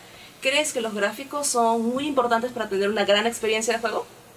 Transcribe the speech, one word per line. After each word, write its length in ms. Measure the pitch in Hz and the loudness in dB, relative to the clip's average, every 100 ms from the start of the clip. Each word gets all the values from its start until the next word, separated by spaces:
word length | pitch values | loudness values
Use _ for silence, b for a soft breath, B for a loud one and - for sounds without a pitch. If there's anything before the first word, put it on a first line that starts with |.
| B B B - | B B B -6
¿Crees 320 | 262 277 302 | 0 0 0
que 80 | 262 | -2
los 140 | 226 | -4
gráficos 520 | 208 202 226 269 294 285 | -2 -2 -4 -8 -4 0
son 360 | 240 226 226 | 2 2 2
muy 240 | 226 254 294 | 0 -2 0
importantes 440 | 277 233 226 247 | 0 2 2 0
para 180 | 247 214 | -4 -4
tener 200 | 190 202 | 0 0
una 160 | 208 | 2
gran 220 | 196 202 226 | 4 4 2
experiencia 480 | 233 214 220 226 | 0 -2 0 0
de 40 | 226 | 0
juego? 280 | 226 214 - - - | -2 -4 -6 -14 -20